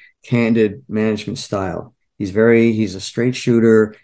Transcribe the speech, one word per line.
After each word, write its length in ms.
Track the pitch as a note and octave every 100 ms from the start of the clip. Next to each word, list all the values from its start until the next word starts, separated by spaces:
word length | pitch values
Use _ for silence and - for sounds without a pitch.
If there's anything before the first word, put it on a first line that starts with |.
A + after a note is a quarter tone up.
| - _
candid 600 | - B2 A#2 A2+ G#2+ - -
management 500 | G#2+ A2 G#2+ - G2
style. 560 | - G2+ F#2+ E2+ - _ _ -
He's 140 | G2+
very, 420 | G2 A#2 A#2 A#2
he's 220 | A2 G#2+
a 60 | F#2+
straight 360 | - - B2 B2+
shooter. 580 | - A#2 A2+ A2 G#2+ -